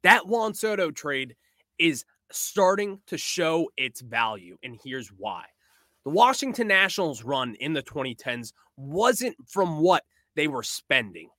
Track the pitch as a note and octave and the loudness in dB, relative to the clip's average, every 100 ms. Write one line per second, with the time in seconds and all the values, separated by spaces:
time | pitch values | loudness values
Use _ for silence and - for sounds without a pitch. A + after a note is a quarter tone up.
0 | F#3 A3+ F3+ A3+ A3 - A3 G3+ E3+ C#3+ | 8 6 6 0 0 -2 -2 0 -2 -2
1 | D3 C#3 B2+ A#2 _ _ _ _ E3 C3 | -6 -4 -6 -12 _ _ _ _ 2 2
2 | - _ _ - - G3+ F#3 G3 G3+ G3 | -10 _ _ -8 -6 2 2 2 -2 -8
3 | _ D3+ - - D#3+ D#3+ D#3+ - C3 - | _ -8 -6 -2 0 0 -2 -4 -6 -8
4 | B2 A#2 A2+ G#2+ F2 F#2 B2+ A2+ C3+ C3 | -6 -2 -2 -2 -14 -18 -18 -16 -10 -10
5 | G#2+ F#2+ G#2 F2+ E2+ _ _ _ _ _ | -10 -10 -8 -8 -14 _ _ _ _ _
6 | C3+ F3 B3 C4 C4+ A#3 A3 F#3+ F#3+ - | -2 4 4 4 -4 -4 2 4 4 0
7 | F3 C3 A2+ C#3 B2 G#2 C#3 D#3 C3 C3 | -2 -4 -4 -2 -2 -6 -4 -4 -4 -6
8 | C3 A2+ B2+ A#2+ A2+ _ _ - C3+ E3 | -6 -6 -6 -8 -8 _ _ -18 -8 2
9 | A#3 B3+ B3 - - G3 F3+ D#3 E3+ F3 | 2 2 -2 -8 -8 -2 0 2 4 4
10 | _ _ _ - D3+ C3 G#2+ - _ C3+ | _ _ _ -4 -2 -2 -6 -10 _ 0
11 | G#2+ E2 E2 | 0 -12 -20